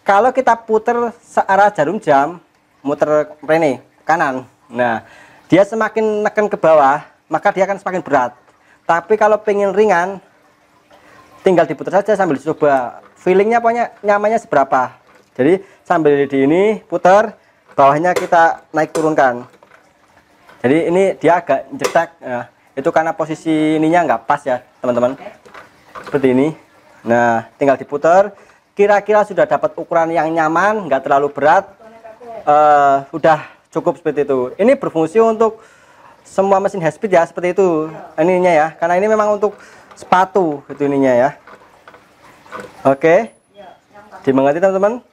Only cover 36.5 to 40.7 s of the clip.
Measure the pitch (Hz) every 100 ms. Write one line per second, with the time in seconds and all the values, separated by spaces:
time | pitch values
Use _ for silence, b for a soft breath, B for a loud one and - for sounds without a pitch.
36.5 | 190 196 196 165 - 220 180 165 - 175
37.5 | 180 190 160 156 156 - - 165 185 180
38.5 | 160 156 156 170 180 214 220 214 208 208
39.5 | 202 B B B - - 180 185 202 170
40.5 | 147 -